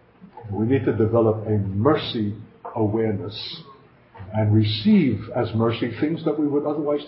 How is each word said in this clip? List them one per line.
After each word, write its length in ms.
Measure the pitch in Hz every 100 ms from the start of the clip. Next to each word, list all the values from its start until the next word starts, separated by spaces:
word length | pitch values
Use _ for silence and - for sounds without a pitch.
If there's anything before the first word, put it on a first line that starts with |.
| _ _ - - 104
We 160 | 98 113
need 180 | 135
to 120 | - 104
develop 500 | 104 117 113 107 107
a 120 | 104
mercy 760 | 98 98 127 151 - 120 104 107 - - -
awareness 880 | 117 104 113 113 98 87 - - - - - - - _ - 95
and 220 | 107 107
receive 760 | 110 107 - 214 208 139 104 - 127
as 160 | 110
mercy 380 | 110 113 110 123 -
things 240 | 151 165
that 140 | - 156
we 80 | 147
would 180 | 143
otherwise 360 | 147 151 143 147